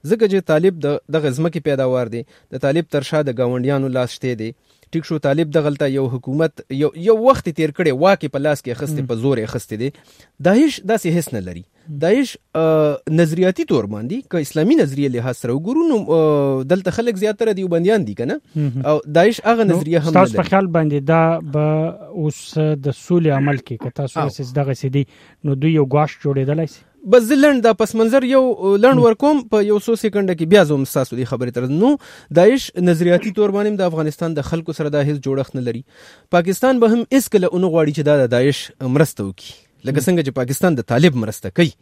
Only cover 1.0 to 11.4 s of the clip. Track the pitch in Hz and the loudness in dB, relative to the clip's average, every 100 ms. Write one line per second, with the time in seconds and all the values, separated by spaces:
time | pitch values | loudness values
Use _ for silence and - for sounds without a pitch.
1 | - 156 147 127 165 170 147 135 131 127 | -4 -2 -2 -2 -4 -2 -4 -2 0 0
2 | 117 117 117 _ _ 131 139 151 165 147 | -2 -6 -12 _ _ -4 -2 -2 -2 -4
3 | 139 156 143 117 123 127 127 139 135 127 | -2 -2 -2 -2 -2 0 -2 -2 -2 -2
4 | 127 - 131 117 110 - _ _ _ 165 | -4 -4 -6 -6 -8 -12 _ _ _ -8
5 | 156 156 143 143 160 156 147 143 147 135 | -4 -2 0 0 2 0 0 -2 -2 0
6 | 135 127 127 143 160 - - 135 147 156 | -2 -4 -4 -2 -2 -4 -10 -2 -2 0
7 | 185 220 240 262 - 156 156 143 165 127 | 2 4 4 2 -2 -2 -4 0 -2 2
8 | 180 196 147 139 151 147 - 120 147 151 | 2 2 -2 -4 -2 -2 -6 -8 -6 -6
9 | 131 113 131 127 110 123 - 107 131 - | -6 -2 0 -2 -4 -8 -8 -6 -6 -8
10 | _ _ _ _ 151 214 311 - 190 226 | _ _ _ _ 2 4 2 0 -4 -2
11 | 175 170 160 113 | 0 -2 -2 -8